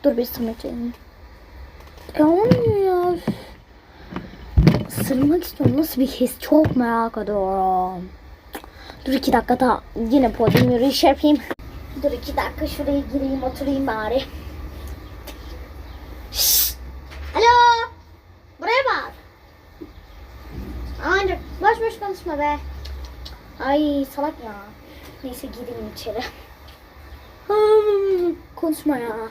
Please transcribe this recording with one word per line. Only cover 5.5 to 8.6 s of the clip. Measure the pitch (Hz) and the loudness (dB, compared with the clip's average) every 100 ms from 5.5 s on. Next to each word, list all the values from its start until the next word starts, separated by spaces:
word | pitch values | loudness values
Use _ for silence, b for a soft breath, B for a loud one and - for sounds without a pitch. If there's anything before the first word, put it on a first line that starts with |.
| - 247 262 | 0 2 2
Nasıl | 311 - | 0 2
bir | 262 | 0
his? | - 247 - | 2 -2 -2
Çok | - 302 302 262 | 2 4 6 2
merak | 233 226 226 226 | 2 2 0 -4
ediyorum. | 202 208 190 190 190 185 185 185 185 - - - - - | -2 0 0 2 2 2 0 -4 -10 -14 -20 -20 -16 -16